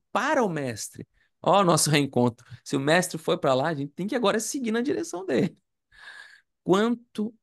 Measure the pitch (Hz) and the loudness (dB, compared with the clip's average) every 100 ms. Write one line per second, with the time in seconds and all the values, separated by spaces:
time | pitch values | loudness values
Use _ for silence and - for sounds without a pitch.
0 | _ 202 262 302 214 156 131 110 - - | _ -4 0 0 0 -2 -6 -8 -12 -14
1 | 139 _ _ _ 160 190 180 156 151 147 | -18 _ _ _ 2 4 4 4 4 2
2 | 135 127 123 - - 120 - 139 139 170 | 2 2 0 0 -12 -20 -4 -2 2 2
3 | 175 160 - 180 147 131 151 147 143 - | 0 -4 -4 0 2 2 0 -4 -8 -8
4 | 190 269 202 220 226 294 226 226 262 311 | -4 0 0 0 -4 -6 -4 -2 -2 -4
5 | 330 349 381 233 160 - _ _ _ - | -6 -8 -2 0 0 -4 _ _ _ -20
6 | - - - - _ _ - 185 226 240 | -20 -20 -20 -20 _ _ 0 2 2 -2
7 | _ - 214 - | _ -8 -8 -10